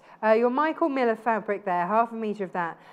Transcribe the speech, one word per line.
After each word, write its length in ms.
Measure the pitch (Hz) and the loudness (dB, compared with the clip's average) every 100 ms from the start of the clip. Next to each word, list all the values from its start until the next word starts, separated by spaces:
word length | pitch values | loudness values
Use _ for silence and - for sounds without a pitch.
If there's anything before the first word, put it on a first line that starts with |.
| - - | -20 -4
uh, 100 | 220 | 2
your 180 | 220 240 | 4 4
Michael 400 | 254 311 320 330 | 2 -2 0 0
Miller 260 | 269 240 220 | 2 0 0
fabric 480 | 240 220 214 196 | 0 -2 -2 -4
there, 220 | 196 175 175 | -2 -2 0
half 260 | 220 233 | 2 0
a 20 | |
metre 300 | 226 214 208 | -2 -6 -4
of 80 | 185 | -6
that, 260 | 180 170 - - | -4 -6 -8 -18